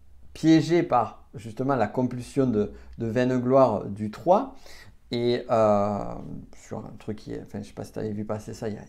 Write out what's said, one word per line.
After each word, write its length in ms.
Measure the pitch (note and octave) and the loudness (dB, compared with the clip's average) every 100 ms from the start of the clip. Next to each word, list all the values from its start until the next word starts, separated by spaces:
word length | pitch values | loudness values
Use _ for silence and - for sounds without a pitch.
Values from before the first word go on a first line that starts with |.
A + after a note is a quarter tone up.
| - - - | -20 -20 -18
piéger 500 | - D#3+ D#3+ C#3 E3+ | 0 4 6 6 2
par 460 | - A#2+ G#2 - - | 4 2 0 -6 -18
justement 420 | - A2 G#2 C3 C3 | -16 -12 -4 0 0
la 100 | G#2 | 0
compulsion 600 | - B2 B2 A#2 - C3 | 0 -2 -2 -4 0 2
de, 260 | G#2+ G#2 - - - | 2 0 -4 -14 -6
de 100 | A#2 | -2
vaine 300 | A2+ B2 B2+ | 2 2 2
gloire 460 | B2 C3+ B2+ G#2 | 4 6 6 4
du 260 | - G#2 G#2+ | -4 -6 -8
trois, 460 | - E3 G3+ C#4 - - - - - - | -2 4 4 2 -10 -18 -18 -20 -18 -6
et, 340 | A#2+ A#2+ A#2+ - | 0 2 0 2
euh, 640 | A#2 G#2+ G#2 G2+ G2+ A#1+ A#2 - - - - | 4 6 4 2 -2 -6 -8 -10 -12 -14 -18
sur 220 | - G2+ | -14 -12
un 160 | G#2+ G#2 | -12 -12
truc 200 | - G#2 | -10 -10
qui 160 | A#2 | -8
est, 80 | A2+ | -12
enfin, 180 | - G#2 | -10 -12
je 60 | G#2 | -12
sais 60 | |
pas 100 | - | -12
si 80 | G#2+ | -12
t'avais 200 | G#2 G#2+ | -8 -6
vu 120 | G#2 | -6
passer 300 | G#2+ G#2+ G#2+ | -6 -6 -8
ça 140 | A2 A2+ | -8 -8
il 60 | |
y 40 | |
a, 40 | G2+ | -8